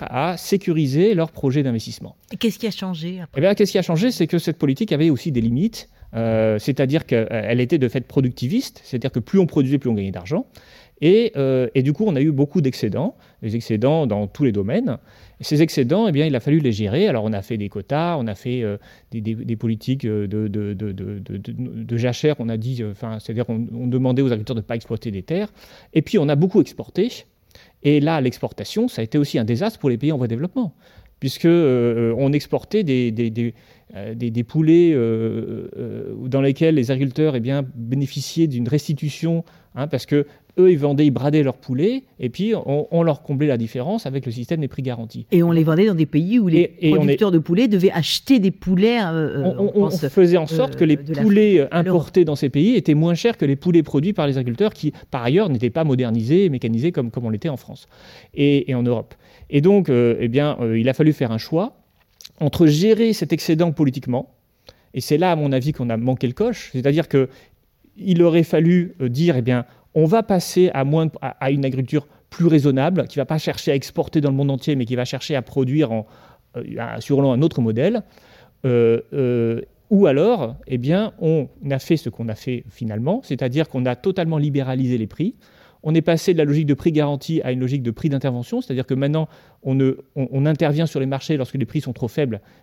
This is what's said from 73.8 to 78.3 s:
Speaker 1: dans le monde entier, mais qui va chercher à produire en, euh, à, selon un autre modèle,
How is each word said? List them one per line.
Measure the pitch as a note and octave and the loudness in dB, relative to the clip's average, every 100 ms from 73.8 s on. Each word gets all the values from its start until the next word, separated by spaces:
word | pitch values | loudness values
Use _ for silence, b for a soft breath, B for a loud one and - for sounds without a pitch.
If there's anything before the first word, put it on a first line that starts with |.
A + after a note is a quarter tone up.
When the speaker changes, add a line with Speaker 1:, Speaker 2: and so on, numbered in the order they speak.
| - - - D#3+ | -2 -6 -2 0
Speaker 1:
dans | C#3+ | 0
le | C3+ | 0
monde | C#3 | 0
entier, | C#3 - C#3 | -2 -2 -2
mais | A#2 | -2
qui | |
va | B2 | -4
chercher | B2 C3 - | -4 -6 -4
à | C#3 | -4
produire | - C#3 B2+ D3+ C3 | -4 -2 0 2 0
en, | A2+ G#2+ b b b _ - | -2 -6 b b b _ -14
euh, | G#2 A2 | -12 -10
à, | A#2 A2+ | -10 -8
selon | - C#3 C#3 | -2 2 2
un | B2 | 2
autre | E3 - | 0 0
modèle, | A2+ A2 E3+ A#3 - b b | -2 0 0 -2 -6 b b